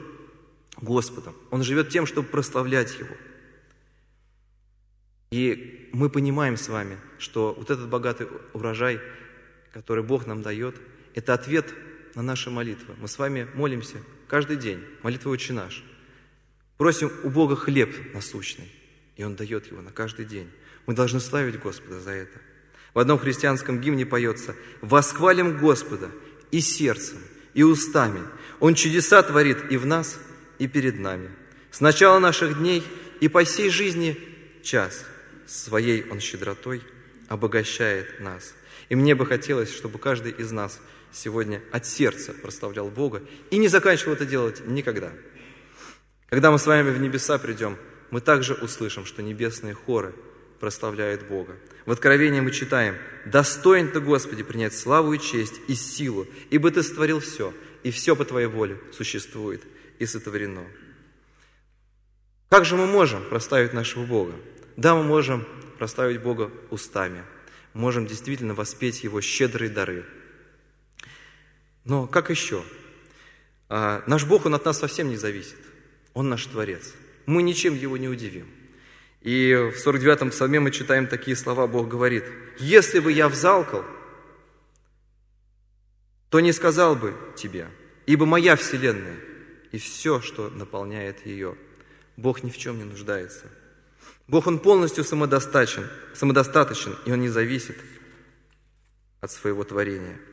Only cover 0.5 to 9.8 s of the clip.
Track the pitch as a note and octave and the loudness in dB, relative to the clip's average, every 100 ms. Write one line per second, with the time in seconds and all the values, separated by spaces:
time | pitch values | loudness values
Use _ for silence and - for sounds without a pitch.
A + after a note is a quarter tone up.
0.5 | _ _ - A2+ B2 A#2 - - - - | _ _ -12 -2 0 -2 -10 -18 -18 -8
1.5 | C3 B2+ C#3+ D3+ F3 D3+ D#3 C3 C#3+ B2+ | -4 -2 0 0 0 -2 -4 -4 -4 -2
2.5 | C3 C3 C3 A#2 - - - - - _ | -4 0 0 -2 -6 -14 -16 -20 -20 _
3.5 | _ _ _ _ _ _ _ _ _ _ | _ _ _ _ _ _ _ _ _ _
4.5 | _ _ _ _ _ _ _ - A#2+ B2+ | _ _ _ _ _ _ _ -8 -2 0
5.5 | F#2+ B2+ - - B2 C#3+ C#3+ C#3 C#3+ C#3 | -2 -8 -20 -8 -2 0 0 0 0 0
6.5 | A2 - A2 G2 F#2+ - - - A#2 A2 | -2 -4 -6 -6 -12 -20 -16 -8 -2 -2
7.5 | - A2+ C3 A#2+ B2 A#2+ A#2 A2+ - - | -4 -6 -6 -4 -4 -4 -6 -10 -14 -14
8.5 | A2+ A2+ A2 B2 A2 - - - - - | -10 -8 -2 -2 -4 -10 -20 -20 -20 -20
9.5 | _ _ A2+ | _ _ -16